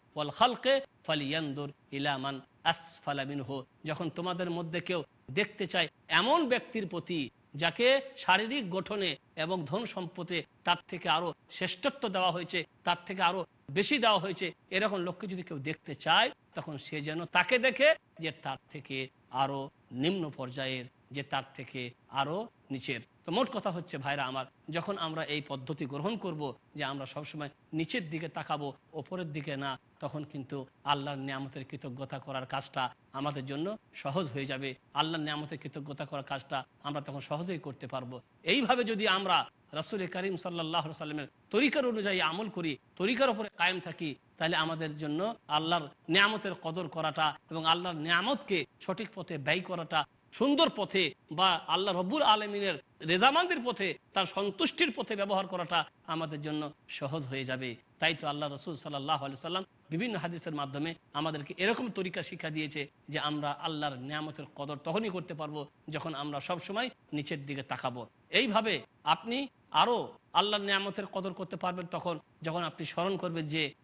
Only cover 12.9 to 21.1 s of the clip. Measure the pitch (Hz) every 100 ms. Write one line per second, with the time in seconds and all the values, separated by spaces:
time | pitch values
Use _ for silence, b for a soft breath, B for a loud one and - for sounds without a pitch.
12.9 | 175 - 190 175 185 165 _ - 147 202
13.9 | 294 226 202 190 175 180 - - 185 208
14.9 | 196 180 175 202 185 170 151 135 156 -
15.9 | 139 - 175 247 - _ - 156 143 -
16.9 | 156 147 160 170 180 175 254 254 240 285
17.9 | 320 _ - 160 - 143 131 _ 151 -
18.9 | 135 131 - _ 127 139 139 139 - -
19.9 | 123 151 196 156 135 127 127 131 131 123
20.9 | - -